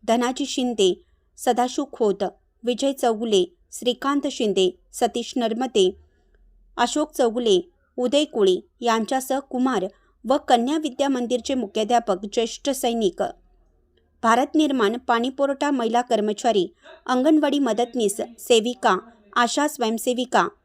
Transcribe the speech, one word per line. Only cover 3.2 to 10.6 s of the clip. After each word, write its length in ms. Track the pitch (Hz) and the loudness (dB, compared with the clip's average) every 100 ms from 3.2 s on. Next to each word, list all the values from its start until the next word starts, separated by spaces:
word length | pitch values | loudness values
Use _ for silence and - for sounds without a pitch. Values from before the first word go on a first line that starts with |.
| 233 202 180 _ _ | 0 0 0 _ _
श्रीकांत 560 | - 233 247 269 285 277 | -6 -4 -2 -2 -2 -2
शिंदे, 380 | 277 214 196 185 - _ | -2 -2 2 0 -2 _
सतीश 400 | - 240 240 233 - | -2 -2 -2 -6 -4
नरमदे, 520 | 226 220 262 220 185 196 _ _ _ _ _ _ _ - | -2 -2 -2 2 2 0 _ _ _ _ _ _ _ -4
अशोक 340 | 240 302 302 | -2 0 -4
चौगुले, 580 | - 247 220 233 190 175 _ _ - | 0 0 0 2 2 0 _ _ -6
उदय 260 | 247 285 | 0 0
कोळी 360 | 302 247 196 180 - _ | 0 0 2 2 -4 _
यांच्यासह 580 | 233 226 214 262 262 269 | -2 -2 0 -4 -2 -6
कुमार 460 | 277 254 254 240 175 _ _ _ 220 | -4 -2 -2 -2 -4 _ _ _ -2
व 120 | 277 - | -2 2
कन्या 300 | 247 | 2